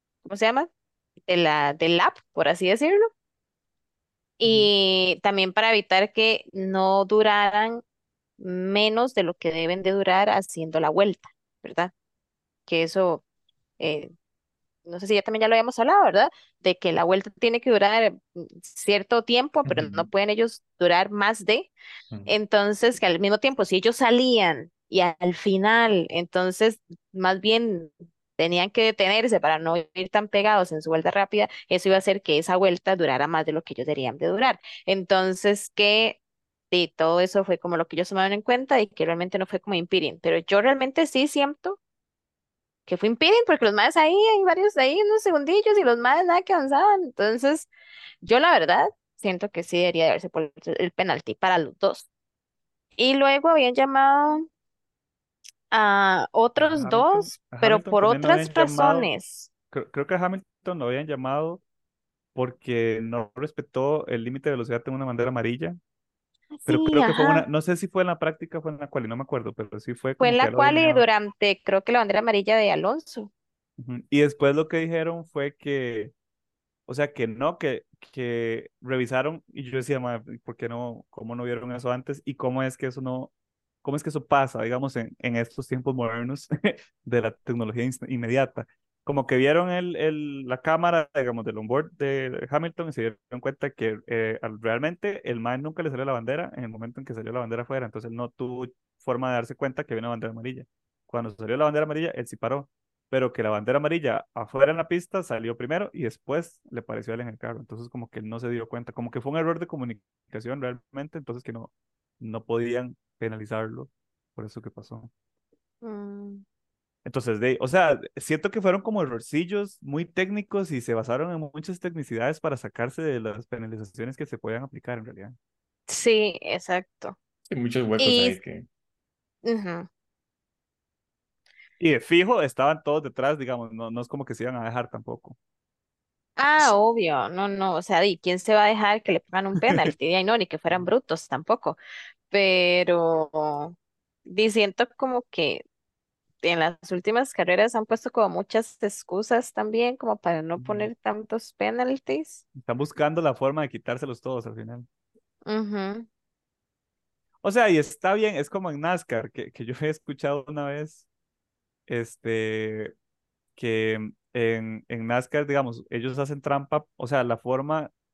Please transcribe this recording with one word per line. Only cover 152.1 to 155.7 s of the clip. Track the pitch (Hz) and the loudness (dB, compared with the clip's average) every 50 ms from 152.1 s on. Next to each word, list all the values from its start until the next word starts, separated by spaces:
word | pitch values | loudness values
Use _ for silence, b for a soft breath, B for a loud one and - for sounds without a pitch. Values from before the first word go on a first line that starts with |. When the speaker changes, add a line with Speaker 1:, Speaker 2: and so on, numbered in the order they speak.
| 269 302 320 - - - _ _ - | -6 -6 -6 -8 -14 -20 _ _ -20
Speaker 2:
Están | 131 - - 120 | -12 -6 -6 -4
buscando | 127 147 151 - - 147 151 160 165 165 | -4 -4 -4 -2 0 0 0 2 0 0
la | 143 127 | 0 0
forma | - 139 135 147 156 151 | 0 0 -2 0 -2 -4
de | 131 | -6
quitárselos | - 110 - - 120 127 147 135 117 - | -8 -10 -8 -8 -8 -6 -8 -10 -10 -10
todos | - 127 131 120 113 | -8 -8 -8 -8 -8
al | 113 107 | -10 -14
final. | 113 110 113 120 123 120 - _ _ _ _ _ _ _ _ _ _ _ | -14 -14 -14 -14 -16 -18 -20 _ _ _ _ _ _ _ _ _ _ _
Speaker 1:
Ujú. | - 214 220 220 202 | -6 -4 -4 -4 -4